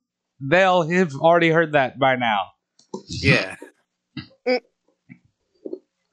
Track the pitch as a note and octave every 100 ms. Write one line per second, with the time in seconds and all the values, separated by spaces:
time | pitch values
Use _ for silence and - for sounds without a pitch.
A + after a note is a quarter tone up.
0 | _ _ _ _ C3+ F3 F#3+ F3+ D#3 F3+
1 | F3+ C#3 D#3+ F3 E3 D#3+ D#3+ D3 B2+ B2
2 | C3+ B2+ A#2+ G#2 F#2 _ _ _ _ -
3 | - E2+ C#3 B2 F#2+ F#2+ - _ _ _
4 | _ - - _ A#3+ B3+ - _ _ _
5 | _ - _ _ _ _ - - _ _
6 | _